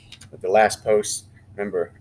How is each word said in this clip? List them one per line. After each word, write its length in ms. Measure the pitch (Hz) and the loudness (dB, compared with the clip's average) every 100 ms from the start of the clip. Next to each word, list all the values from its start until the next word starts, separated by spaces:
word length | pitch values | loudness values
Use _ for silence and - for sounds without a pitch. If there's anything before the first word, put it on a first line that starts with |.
| - - - | -20 -20 -20
with 80 | - | -10
the 60 | 92 | 0
last 340 | 107 107 - 113 | 4 4 0 0
post. 400 | 107 - - - - - 101 | 0 0 -8 -10 -20 -20 -10
Remember, 340 | 101 90 85 - | -6 -4 -6 -10